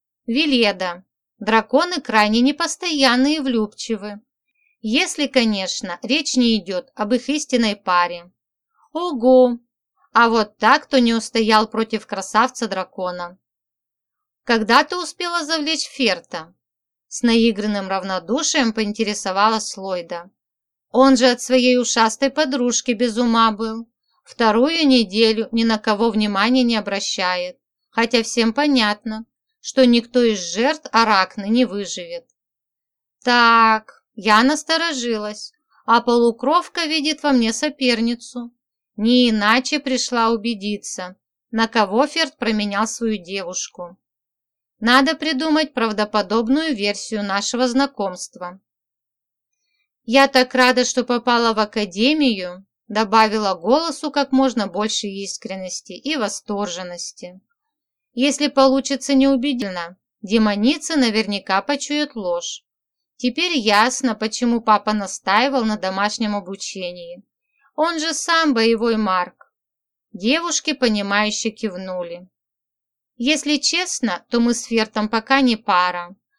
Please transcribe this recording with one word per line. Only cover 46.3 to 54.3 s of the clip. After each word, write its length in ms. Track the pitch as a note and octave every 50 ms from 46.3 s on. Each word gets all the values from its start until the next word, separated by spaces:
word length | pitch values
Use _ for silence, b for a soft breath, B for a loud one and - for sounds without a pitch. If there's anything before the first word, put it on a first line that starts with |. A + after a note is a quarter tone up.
| G#3 A3+ A#3 A3 C4+ D4+ D#4+ D#4+ C4+
версию 480 | G3 G3+ G3+ G3+ G3+ - - A3 G#3+ G#3
нашего 460 | G3+ F#3+ G3+ G3+ - - A#3 B3+ B3
знакомства. 880 | A#3 C4+ C#4 C4+ - - G3+ F#3+ F3+ F3 - - - - F3+ F3+ F3+ F#3+ _ _ _ _ _ _ _ _ _ _ _ _ _ _ _ _ _ _ _ _ _ _ _ _ _ _ _ _ _
«Я 240 | A3 A3+ C4+ C4+ C4+
так 260 | C4+ C4 B3+ B3+ -
рада, 300 | B3+ B3+ B3 B3 B3 B3
что 200 | - - B3+ B3
попала 480 | - B3 A#3+ A#3 B3 A#3+ A#3 A#3 A3+ A3
в 60 | G#3
академию», 1080 | G#3+ G#3 - A3 G#3 F#3 F3 G3 A3+ C4+ D#4 D#4 C#4+ B3+ A3 F#3+ F3+ F3 F3+ F#3 G3 _ _ _ _ _
добавила 640 | G#3 G#3 A3 G3 G#3+ A3+ A3 G#3+ G#3 G#3+ G#3 G3 F#3+
голосу 560 | E3+ E3 G3+ B3+ D#4 E4 E4 - - - D4
как 220 | - C#4+ C#4 C#4